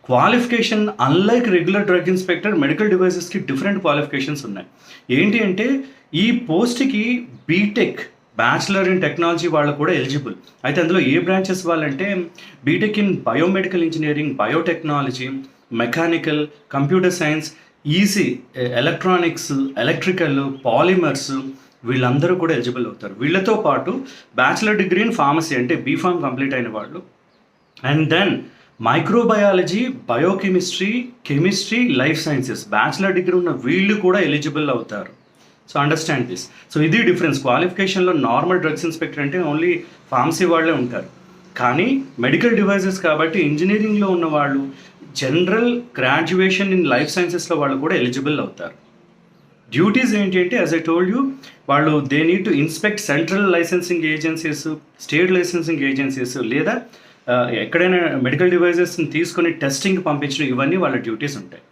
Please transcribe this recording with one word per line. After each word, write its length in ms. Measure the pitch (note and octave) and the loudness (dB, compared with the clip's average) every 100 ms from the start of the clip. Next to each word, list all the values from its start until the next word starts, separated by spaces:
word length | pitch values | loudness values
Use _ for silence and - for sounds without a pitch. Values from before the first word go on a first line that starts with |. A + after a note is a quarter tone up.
క్వాలిఫికేషన్, 840 | - B2+ F3 A#3+ - A#3 - G#3+ G#3 | 2 4 4 4 2 0 0 0 -2
unlike 580 | - C3 E3 G#3 B3 A#3 F3+ | 0 2 4 4 4 4 2
regular 260 | D#3+ G3+ F#3 | 2 0 2
drug 140 | F3+ D#3+ | 2 2
inspector, 420 | F#3 F#3 E3+ G#3 F3+ | -2 0 -2 0 0
మెడికల్ 320 | C#3 D#3+ G#3+ | 0 0 2
డివైజెస్కి 500 | F#3 F#3 F3 - G3 | 4 2 0 -6 -6
డిఫరెంట్ 420 | C#3+ C3+ G3 F#3+ | -4 -4 -2 0
క్వాలిఫికేషన్స్ 680 | E3 D3 D3 C#3+ C3+ C#3+ G#2+ | 0 0 -2 -4 -4 -6 -8
ఉన్నాయి. 200 | G2 - _ - - - | -12 -14 _ -20 -20 -2
ఏంటి 280 | C3 G3+ A3 | 2 2 2
అంటే 420 | G3+ F#3 B3 C4+ - - _ | 0 0 0 -2 -4 -20 _
ఈ 160 | D#3+ A3 | -2 0
పోస్ట్కి 920 | B3 - E3 A#3+ - C4+ G#3 A#3 B3 - - - | 0 0 0 0 0 -2 0 -2 -4 -6 -16 -2
బీటెక్, 520 | F3 G#3 A3 F#3+ - - _ _ - | 0 0 0 -2 -2 -14 _ _ -2
bachelor 500 | A#2 D#3 - G3 F#3 | 0 0 0 0 2
in 100 | F3+ D3+ | 2 0
technology 460 | C#3+ E3+ E3 E3+ | 0 -2 0 0
వాళ్ళు 200 | D3+ D3 | 0 0
కూడా 200 | C#3+ D#3 | 0 0
ఎలిజిబుల్. 420 | D#3+ B2 C#3+ A#2 F#2+ - _ | 0 -2 -4 -6 -12 -18 _
అయితే 160 | C3 F3+ | -2 0
అందులో 200 | E3 F#3 | 2 2
ఏ 180 | C3 E3 | 2 2
బ్రాంచెస్ 480 | E3+ F#3+ F#3+ F#3 E3 | 2 0 0 -4 -2
వాళ్ళంటే, 600 | E3 D3 C3+ G3 F#3+ E3+ - - - B2+ | -2 -2 -4 -4 -4 -6 -14 -20 -6 -2
btech 280 | E3+ G#3 | 0 0
in 140 | G#3 G3+ | 0 0
biomedical 720 | D3 A#2+ C3+ E3+ F#3+ F#3 F#3 E3 | 0 -2 0 2 2 0 0 -2
engineering, 420 | D3+ D3+ D3+ D3+ - | -2 -2 -2 -4 -2
biotechnology, 880 | G#2+ D#3 E3+ D#3+ D#3 C#3+ B2+ B2 B2+ C3+ - _ _ | 0 0 -2 -6 -4 -2 -4 -6 -8 -10 -12 _ _
మెకానికల్, 720 | A2+ A#2+ E3 E3 E3 D#3 D3+ D3 - _ | -4 -2 -2 0 0 -2 -2 -4 -10 _
కంప్యూటర్ 400 | C#3 C#3 F#3 F3+ | -4 2 2 2
సైన్స్, 400 | F3+ D3+ D#3 D3+ - _ _ D3 | 0 -2 -2 -6 -16 _ _ -2
ఈసీ, 520 | E3+ G3+ G3 C#3+ - - C3 | 2 2 2 -2 -4 -10 -6
ఎ-, 100 | B2 | -2
ఎలక్ట్రానిక్స్, 840 | A#2+ D3 E3+ F#3 F3+ E3+ - - C#3 C3+ - | 0 0 0 0 2 2 -2 -4 -2 -2 0
ఎలక్ట్రికల్, 720 | B2 E3+ F#3+ F3+ D#3+ C#3 C#3 - | -2 0 -2 0 0 0 -2 -4
పాలిమర్స్, 680 | B2 A#2+ E3+ F#3 D#3 C3 - C3+ C3+ - - _ | 0 2 4 4 2 -2 -4 -6 -6 -14 -20 _
వీళ్ళందరూ 500 | A#2 B2+ B2 C#3 F3 | -2 2 2 2 2
కూడా 200 | F3+ E3 | 2 2
ఎలిజిబుల్ 320 | C#3 B2 B2 A2 | 0 -2 -4 -6
అవుతారు. 280 | G2+ G2+ G2 | -6 -14 -4
వీళ్ళతో 360 | C#3+ F#3 F#3+ | 0 2 2
పాటు 460 | G#3+ D3+ B2+ F3 C4 - - - B2 | 2 2 0 -2 -6 -8 -18 -8 0
bachelor 420 | C3 E3 G#3+ G#3 | 2 2 0 2
degree 220 | F#3 F#3 | 2 2
in 80 | A3+ | 0
pharmacy 440 | - C#3 D#3 D#3+ C3 | 2 2 2 0 -2
అంటే 180 | B2+ | 0
బీఫార్మ్ 480 | D3+ A2+ D#3+ F3+ F3 | -2 0 -2 0 -2
కంప్లీట్ 320 | C#3 B2 C#3 | -4 -4 -2
అయిన 140 | C3+ A#2 | -2 -4
వాళ్ళు, 340 | G#2+ G2+ E3 - _ _ _ _ _ _ - B2+ | -8 -10 -14 -18 _ _ _ _ _ _ -8 -2
and 200 | D3+ D#3 | 0 2
then 260 | E3 G3 - - - _ _ | 2 2 -2 -6 -20 _ _
మైక్రోబయాలజీ, 1040 | A2+ D3 - A#3+ A3 G#3+ G3+ F#3+ D#3 G3 B3 - - | 0 0 2 2 2 4 4 4 0 -2 -4 -6 -4
బయోకెమిస్ట్రీ, 1000 | A#2+ E3+ F#3+ G3 F#3 E3+ - G3 A#3+ A#3+ - - | 0 2 0 0 0 -2 -4 -2 -2 -6 -14 -4
కెమిస్ట్రీ, 640 | C#3+ F#3 G3+ - A3+ B3 | 0 2 0 -2 0 0
లైఫ్ 340 | B2 C#3+ D3+ | 2 0 -2
సైన్సెస్ 460 | D#3+ C#3 B2+ G#2 - | -2 -2 -2 -8 -2
బ్యాచిలర్ 440 | G#2+ D3 - F#3+ | 0 0 0 0
డిగ్రీ 200 | F3+ F3+ | 0 0
ఉన్న 180 | F3+ F3 | 0 0
వీళ్ళు 440 | C3+ A#2+ F3+ G3 | -2 0 2 2
కూడా 260 | G#3 F3+ G3 | 2 2 2
ఎలిజిబుల్ 500 | D#3+ D3 D3+ D3+ D3 | 2 0 -2 -2 -2
అవుతారు. 500 | A#2+ A2 G#2 F2+ - _ _ _ _ _ | -2 -4 -10 -12 -18 _ _ _ _ _
So 100 | D3+ | -2
understand 420 | C#3+ D#3 - C#3 A#2+ | 0 0 -2 -2 -4
this. 120 | F2+ - - - | -8 -12 -20 -6
So 100 | D3+ | 0
ఇది 200 | D#3 A3 | 2 4
డిఫరెన్స్. 400 | F#3+ F3 E3 C3+ | 4 2 2 0
క్వాలిఫికేషన్లో 720 | C3 B2+ F3+ F#3+ F#3+ F#3+ F3+ | 2 2 2 0 -2 2 2
నార్మల్ 460 | E3 A#2+ B2+ E3+ F3+ | 2 2 2 2 0
డ్రగ్స్ 260 | D#3 D3 | 0 -2
ఇన్స్‌పెక్టర్ 360 | E3 D#3 D3 C#3 | -4 -4 -6 -4
అంటే 220 | C#3+ F#3 | -4 -2
only 340 | D#3+ D3 F3 E3 - - - | -2 0 0 -2 -6 -20 -2
ఫార్మసీ 340 | B2+ C#3+ D#3+ | 0 2 2
వాళ్ళే 280 | F3 E3 D#3+ | 2 2 2
ఉంటారు, 360 | D3 B2 G#2+ - - - - - - | 0 -2 -6 -10 -20 -20 -20 -18 -2
కానీ 440 | B2 C#3 A#3 C#4 - - | 0 2 2 0 -2 -2
మెడికల్ 380 | B2+ D#3+ A#3+ G#3 | 0 2 4 4
డివైజెస్ 440 | G3+ G3 F#3 F#3 | 2 2 0 0
కాబట్టి 380 | E3+ D3+ D#3+ D#3+ | 0 2 0 0
ఇంజనీరింగ్లో 720 | D3+ D3+ F#3 G#3 G#3+ G#3 G3 | 0 2 2 2 2 2 2
ఉన్న 180 | F3 E3 | 2 0
వాళ్ళు, 640 | D3+ C#3+ C#3 C#3 - - - - - | 0 0 0 -4 -12 -20 -20 -14 -6
general 420 | C3 D#3 F#3 A3 A#3+ | -2 0 2 2 2
graduation 960 | A#3+ - - B2+ D3 E3 F#3 F#3+ F#3+ G3 | -2 -6 -2 0 2 2 2 2 2 2
in 140 | F#3 D#3 | 2 2
life 160 | B2 D3 | 2 0
sciences-లో 420 | F3+ F3 F3 - D#3+ | -2 -2 -2 -2 -2
వాళ్ళు 200 | C#3 C3+ | 0 -2
కూడా 180 | D#3 | 0
ఎలిజిబుల్ 460 | F3+ B2 C3 C#3 C#3+ | 0 0 -2 -2 -4
అవుతారు. 320 | G2 - E2+ - _ _ _ _ _ _ _ _ _ | -6 -10 -14 -14 _ _ _ _ _ _ _ _ _
డ్యూటీస్ 440 | A#2+ G3 B3+ B3+ | 0 2 2 2
ఏంటి 260 | G#3+ G3 F3+ | 0 2 2
అంటే, 180 | F3+ A#3+ | 0 0
as 100 | E3+ | 0
I 120 | E3 D#3+ | 0 0
told 160 | E3 F#3 | 2 2
you, 180 | A#3+ C4+ - - - - | 0 -2 -4 -18 -16 0
వాళ్ళు 360 | C#3+ D#3 D3+ | 2 4 2
they 180 | C3+ C#3+ D#3+ | 2 2 2
need 120 | F#3+ G#3+ | 2 2
to 40 | C#3+ | 0
inspect 340 | D#3 - G#3 - - | 0 -2 -4 -2 -2
central 320 | D3 E3 F#3+ G3 E3+ | -2 0 0 2 2
licensing 440 | E3+ F3+ F3 F3 D#3 | 2 -2 0 -2 0
agencies, 460 | D#3 D#3+ D#3+ D#3+ D3 D#3+ D3+ _ _ - | -2 -2 -4 -4 -4 -6 -8 _ _ -2
state 240 | D3 F3+ F#3 | 0 4 2
licensing 420 | E3+ E3+ D#3+ D#3 C#3 | 2 -2 -2 -2 0
agencies, 500 | C3+ C3+ C3+ A#2+ C#3 | 0 -2 -4 -6 -4
లేదా, 380 | A2+ C#3 E3 A#3+ - - - _ - | -2 0 0 -4 -8 -20 -20 _ -2
ఆ, 200 | B2 A#2+ | 0 0
ఎక్కడైనా 680 | A2 G#2+ E3 F3+ F#3 E3 C3+ | -2 -2 0 2 2 0 0
మెడికల్ 280 | B2+ C#3+ F3+ | -2 2 2
డివైజెస్ని 560 | F3+ F3 F3 F3 - D3 | 4 2 2 0 -2 -4
తీసుకొని 440 | D3+ E3+ - E3+ | -2 -4 -2 -2
టెస్టింగ్ 480 | - C#3 C#3 G3 F#3 D#3+ | -2 -4 -2 -2 0 0
పంపించడం, 400 | C#3+ C#3+ C#3 C#3 | -2 -2 -2 -2
ఇవన్నీ 300 | B2+ C#3+ F#3 | 0 0 0
వాళ్ళ 200 | D#3+ C3+ | 0 -2
డ్యూటీస్ 400 | A2+ A2 C#3+ G#2+ | -4 -4 -6 -8
ఉంటాయి. 260 | F2+ E2 _ | -14 -20 _